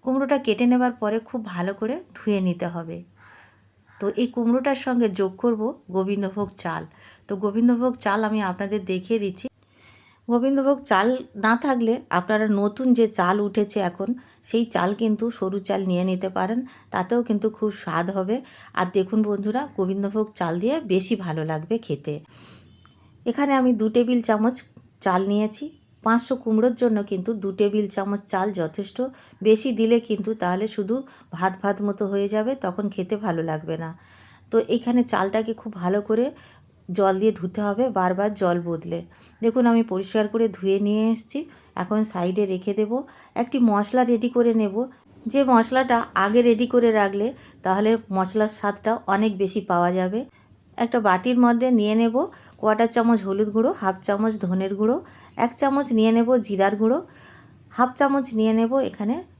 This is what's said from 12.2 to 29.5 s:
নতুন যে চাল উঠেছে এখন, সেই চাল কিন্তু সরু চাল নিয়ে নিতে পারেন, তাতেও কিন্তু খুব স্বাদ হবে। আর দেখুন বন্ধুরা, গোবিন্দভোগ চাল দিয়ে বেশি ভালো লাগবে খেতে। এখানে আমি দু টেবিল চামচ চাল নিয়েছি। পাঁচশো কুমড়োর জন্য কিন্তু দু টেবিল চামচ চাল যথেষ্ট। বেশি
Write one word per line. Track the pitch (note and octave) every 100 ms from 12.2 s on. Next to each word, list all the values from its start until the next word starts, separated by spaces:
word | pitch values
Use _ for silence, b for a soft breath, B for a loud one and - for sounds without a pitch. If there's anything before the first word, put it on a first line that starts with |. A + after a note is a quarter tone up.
| F3+ G#3+ G#3+
নতুন | G3+ G3+ G3+ B3+
যে | A#3+ A3
চাল | A3+ F3+ G3+
উঠেছে | G#3 G3 G3+ G#3
এখন, | F3+ F3+ G3 B3 B B
সেই | - A3+ A3+
চাল | F3+ F3+
কিন্তু | G#3 A3+ G#3 A3+
সরু | - F#3+ G3
চাল | F#3+ G3 F#3
নিয়ে | F3+
নিতে | F#3 F#3 F#3+
পারেন, | F#3 F#3 A#3 B3+ B B
তাতেও | - F#3 A#3+
কিন্তু | A#3+ G#3 A3
খুব | G#3+ G#3+ G3+
স্বাদ | - D#3+ F3
হবে। | G3 F#3 A#3+ B B B
আর | - F#3
দেখুন | G3+ F#3+ A3
বন্ধুরা, | G#3 G3+ G3+ A#3+ C#4+
গোবিন্দভোগ | - F#3 G3 G3+ G#3+ G#3+
চাল | - E3+ E3+
দিয়ে | G#3+ D#4 A#3+
বেশি | F#3 F#3 G#3+
ভালো | F3+ D#3+
লাগবে | D#3 D#3 D#3 A3+
খেতে। | - C#3+ D3+ D3 - B B B B B B B B _ B3
এখানে | A#3+ C#4+
আমি | C4+ B3+
দু | A3+ G#3+
টেবিল | A#3 A#3+ B3
চামচ | A3+ G#3+ A3+ B3+ - - - _
চাল | G3 F#3 G3
নিয়েছি। | G3+ G#3+ - D4+ - _ _
পাঁচশো | A3+ A#3 B3 C4
কুমড়োর | A#3 A3 B3
জন্য | A#3+ A#3+ G#3+
কিন্তু | G3+ F#3+ F#3
দু | A3 G3
টেবিল | F#3+ G#3 G#3+ G3+
চামচ | G3+ G3 G3+ -
চাল | F#3+ G3
যথেষ্ট। | F#3 D#3+ - G3+ - C4 B3+ B B
বেশি | G#3